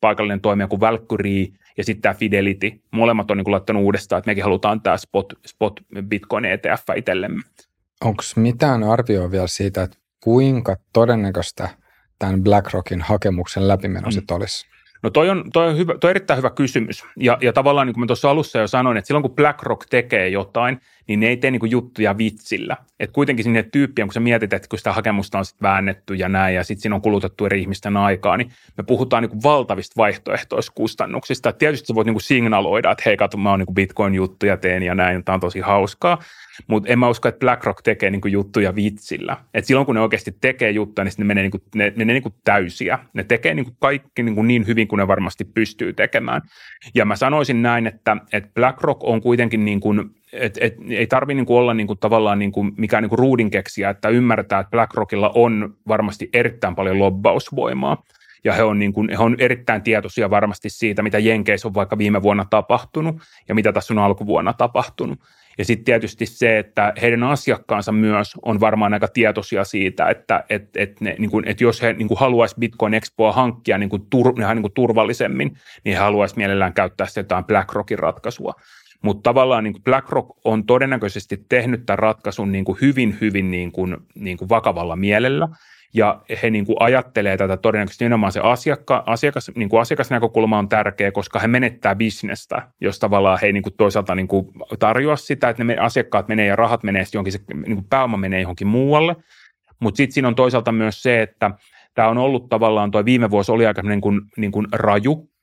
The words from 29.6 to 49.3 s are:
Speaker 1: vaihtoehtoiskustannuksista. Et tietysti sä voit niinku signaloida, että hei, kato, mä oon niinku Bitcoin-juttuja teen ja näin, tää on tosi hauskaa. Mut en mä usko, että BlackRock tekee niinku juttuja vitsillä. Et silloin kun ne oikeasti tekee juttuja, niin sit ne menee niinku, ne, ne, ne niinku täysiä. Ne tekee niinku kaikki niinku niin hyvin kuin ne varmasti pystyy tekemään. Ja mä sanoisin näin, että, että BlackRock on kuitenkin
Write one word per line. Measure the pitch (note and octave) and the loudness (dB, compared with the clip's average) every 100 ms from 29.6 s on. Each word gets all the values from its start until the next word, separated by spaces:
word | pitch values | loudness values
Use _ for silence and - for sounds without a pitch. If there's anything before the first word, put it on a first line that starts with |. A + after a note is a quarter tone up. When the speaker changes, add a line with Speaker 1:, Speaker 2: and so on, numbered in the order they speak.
| A#2 F#2+ - - | 0 -6 -6 2
Speaker 1:
vaihtoehtoiskustannuksista. | G#2+ G2 - G#2+ - B2 - - A2 - G2+ A#2+ - C3 A#2+ | 2 2 -4 -6 -4 -4 -4 -4 -4 -2 -6 -6 -6 -2 -2
Et | G#2+ | 0
tietysti | D3+ D3 - | 0 0 -2
sä | |
voit | A2+ A2 | 0 0
niinku | A2 | 0
signaloida, | - C3 A#2 G#2 F#2+ G#2 E2+ | 0 2 4 2 2 0 2
että | - - | 0 2
hei, | G2+ | 2
kato, | G2+ G#2 | 0 0
mä | G2+ | 0
oon | G2 | 2
niinku | F#2+ | 0
Bitcoin-juttuja | F#2+ G2 - G2+ F#2+ F#2 - G2+ F#2+ | 0 -2 0 0 0 -2 -2 -2 0
teen | F#2 F#2 | 0 0
ja | F2+ | -2
näin, | F#2 F2+ F2+ | 0 0 0
tää | F2+ | -2
on | F#2+ | -2
tosi | F#2 F#2 | -2 -4
hauskaa. | F#2+ G2+ G2 - F3 E3+ E3 - - - - | 0 2 2 0 0 0 -4 -20 -20 -20 -2
Mut | G#3+ - | -2 2
en | A#2+ | 2
mä | B2 | 4
usko, | A#2 B2+ | 2 -2
että | - | 0
BlackRock | B2+ B2 - F#2+ | 0 0 -2 -2
tekee | - A2 - | -2 0 0
niinku | G2 G2 | -2 -2
juttuja | G2+ G2 G#2+ G2 | -2 0 0 0
vitsillä. | G2 G#2 G#2 - - - - _ | 0 -4 -4 -12 -10 -8 -10 _
Et | A2 | -6
silloin | - C3 C#3 | 2 2 2
kun | |
ne | A2+ | 0
oikeasti | A2 G#2+ - G2 | 0 0 -4 -2
tekee | B2+ B2+ A#2 | -2 0 0
juttuja, | G#2 G#2 G#2 | 0 -4 -4
niin | G2 | -4
sit | - | -2
ne | |
menee | G#2 G2+ | 0 0
niinku, | G2 G2 _ | 0 -4 _
ne, | G#2+ G2+ G#2+ | 0 0 0
ne, | |
ne | A2 | 0
niinku | B2 A#2+ - | 0 -2 -6
täysiä. | - G2+ F2+ - F2 B2 - | 2 2 0 -6 -4 -4 -6
Ne | - | -10
tekee | G#2 A#2 E3 | -2 0 0
niinku | D#3 B2 - | -2 -6 -2
kaikki | C3+ C#3 _ - | -2 -2 _ -6
niinku | A#2 G#2+ | -4 0
niin | A2+ B2 G#2 | 2 2 2
hyvin | A2+ G#2+ | 0 0
kuin | G#2 | 0
ne | F#2+ | 2
varmasti | F#2+ F2+ - | 0 0 -6
pystyy | F#2 - A2 - F#2 | -6 -2 -4 -4 -8
tekemään. | - G#2 A#2 A#2+ B2+ - _ - - - | -2 -2 0 -2 -6 -6 _ -20 -20 -4
Ja | B2 | 0
mä | G#2+ G#2 | 2 2
sanoisin | C3 D3+ C3+ A#2+ | 2 2 0 2
näin, | A#2+ A#2+ A2+ | 2 2 -2
että, | - - G#2+ - | -4 -2 -2 -2
että | G#2 F2+ | -6 -4
BlackRock | - B2+ C3 D#3 C3+ | 0 0 2 -4 -2
on | - A2+ | 0 0
kuitenkin | A#2 | 2